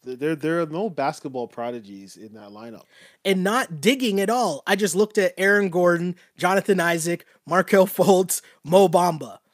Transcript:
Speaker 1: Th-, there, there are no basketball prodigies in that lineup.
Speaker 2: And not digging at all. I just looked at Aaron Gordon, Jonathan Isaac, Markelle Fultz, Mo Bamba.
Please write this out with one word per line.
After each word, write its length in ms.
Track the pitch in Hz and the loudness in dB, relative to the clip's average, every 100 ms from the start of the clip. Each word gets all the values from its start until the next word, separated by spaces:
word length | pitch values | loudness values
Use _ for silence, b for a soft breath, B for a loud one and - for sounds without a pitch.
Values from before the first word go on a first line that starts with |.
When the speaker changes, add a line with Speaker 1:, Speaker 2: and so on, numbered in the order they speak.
Speaker 1:
Th-, 140 | 127 127 | -14 -6
there, 180 | 147 160 | -6 -4
there 260 | 151 165 | -2 -2
are 40 | 165 | -4
no 240 | 156 220 | -6 -6
basketball 580 | 151 139 147 151 131 117 | -4 -4 -6 -10 -10 -10
prodigies 680 | - 120 123 101 98 98 90 | -8 -8 -8 -14 -20 -20 -20
in 160 | 107 | -20
that 160 | 107 147 | -20 -20
lineup. 340 | 104 113 - _ b b b 196 | -20 -20 -20 _ b b b -2
Speaker 2:
And 180 | 190 | 0
not 380 | 185 233 247 156 | 0 -2 -4 -2
digging 380 | 160 269 247 196 | 0 0 0 -2
at 80 | 196 | -2
all. 340 | 240 220 143 - | 0 -2 -4 -2
I 80 | 196 | 0
just 200 | 202 170 | 0 0
looked 220 | 208 214 | 0 2
at 160 | 185 - | 0 0
Aaron 320 | 190 208 196 | 2 2 2
Gordon, 460 | 170 175 170 175 175 b _ | 2 2 2 -2 -8 b _
Jonathan 420 | 180 190 185 185 | 0 0 2 0
Isaac, 460 | 170 170 165 170 - b - | 2 -2 -2 -6 -8 b -2
Markelle 420 | 175 180 202 190 | 0 4 4 2
Fultz, 540 | - 175 185 185 - b b | 2 4 4 2 -4 b b
Mo 240 | 143 185 190 | 2 4 6
Bamba. 520 | 170 175 160 127 90 _ | 4 2 -2 -10 -16 _